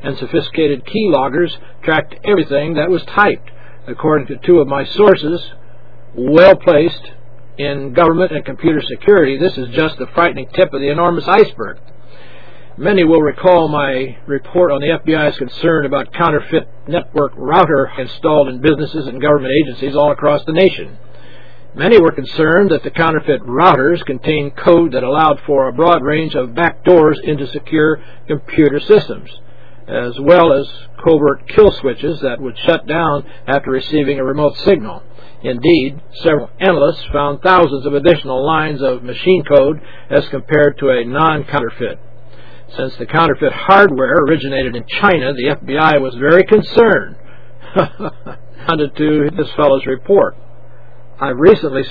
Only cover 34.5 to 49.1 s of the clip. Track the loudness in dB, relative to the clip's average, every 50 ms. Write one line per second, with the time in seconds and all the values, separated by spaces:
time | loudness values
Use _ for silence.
34.5 | 0 0 2 2 2 2 2 -4 -10 -10 -12 -12 -14 -14 -14 -14 -12 -8 -6 -6
35.5 | -4 0 2 4 4 4 4 0 -6 -8 -12 -12 -8 -2 0 2 2 0 0 -4
36.5 | -6 -2 0 2 2 4 2 2 0 0 -6 -4 -2 -2 -2 -2 -2 -2 2 4
37.5 | 4 6 4 4 2 -2 -4 -2 -2 0 4 2 2 2 0 -4 -4 -2 -2 0
38.5 | 0 0 -2 -2 -4 -2 -2 -2 -2 -4 -6 -10 -10 -4 0 2 2 2 2 4
39.5 | 4 4 6 4 0 -2 -6 -12 -14 -14 -6 0 0 0 0 0 -6 -8 -4 0
40.5 | 2 4 4 4 2 0 0 0 0 0 0 -2 -2 0 2 2 0 0 -4 -4
41.5 | -4 -4 -4 -4 -6 -6 -8 -8 -8 -8 -12 -14 -14 -14 -14 -14 -14 -14 -14 -14
42.5 | -14 -14 -14 -12 -8 -8 -8 -6 -6 -8 -8 -2 0 2 2 2 2 0 0 -2
43.5 | -2 -2 2 4 6 6 6 6 4 2 0 2 2 2 4 2 2 0 0 -2
44.5 | -4 -2 -4 -4 -4 -6 -8 -8 -4 0 2 2 2 2 0 -2 -4 -2 -2 -2
45.5 | -2 -4 -4 -4 -2 2 2 4 4 2 0 -2 -4 -2 2 4 6 4 6 6
46.5 | 4 2 2 2 4 4 4 6 4 2 0 -4 -10 -12 -14 -14 -14 -14 -14 -14
47.5 | -14 -14 -12 -6 -2 -2 -2 -2 -2 -8 -10 -10 -10 -10 -12 -12 -12 -12 -12 -12
48.5 | -12 -8 -4 -2 -2 -2 -2 -4 -2 -2 0 0